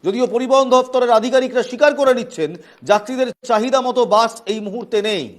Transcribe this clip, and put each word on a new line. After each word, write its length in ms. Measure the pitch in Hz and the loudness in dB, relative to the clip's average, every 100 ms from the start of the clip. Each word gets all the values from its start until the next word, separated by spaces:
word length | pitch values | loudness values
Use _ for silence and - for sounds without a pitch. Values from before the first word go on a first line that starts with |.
যদিও 220 | 170 214 240 | -4 -2 -2
পরিবহন 440 | 233 254 262 262 | -2 2 2 4
দপ্তরের 400 | 254 254 254 247 | 2 2 0 2
আধিকারিকরা 520 | 226 233 262 254 254 | 2 4 0 0 -4
স্বীকার 320 | 233 240 294 | -4 2 2
করে 200 | 285 269 | 2 0
নিচ্ছেন, 420 | 254 226 - 151 170 - _ | 0 -2 -6 -6 -6 -20 _
যাত্রীদের 440 | 123 208 208 254 254 - - | 0 0 0 -4 -4 -6 -2
চাহিদা 340 | 220 240 262 | 0 2 0
মতো 240 | 247 254 | 0 -2
বাস 380 | 226 208 226 - - | 2 2 2 -4 -8
এই 140 | 214 | -6
মুহূর্তে 420 | 208 214 233 214 | -6 -10 -4 -4
নেই। 340 | 208 202 120 | -2 -4 -6